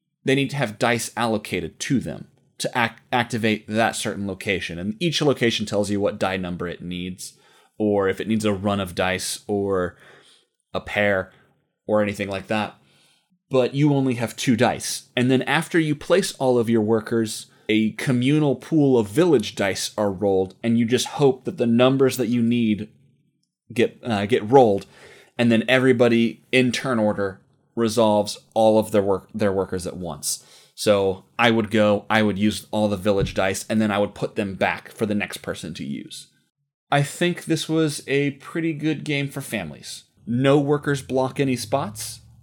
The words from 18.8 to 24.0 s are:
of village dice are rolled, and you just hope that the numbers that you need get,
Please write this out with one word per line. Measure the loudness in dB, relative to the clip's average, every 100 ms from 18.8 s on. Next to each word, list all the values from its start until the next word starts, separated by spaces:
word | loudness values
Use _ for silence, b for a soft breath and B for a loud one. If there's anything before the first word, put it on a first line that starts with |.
| 4 4
of | 2
village | 2 4 4 2
dice | -2 -2 -2 -6 -2
are | -2
rolled, | 0 0 2 0 -4
and | 0 2
you | 2
just | 0 0
hope | 2 2 2 -4
that | -2
the | 2
numbers | 4 4 4 2 2
that | -2
you | 0
need | 2 2 2 0 -4 _ _ _ _ _ _ _ -8
get, | -2 -2 -2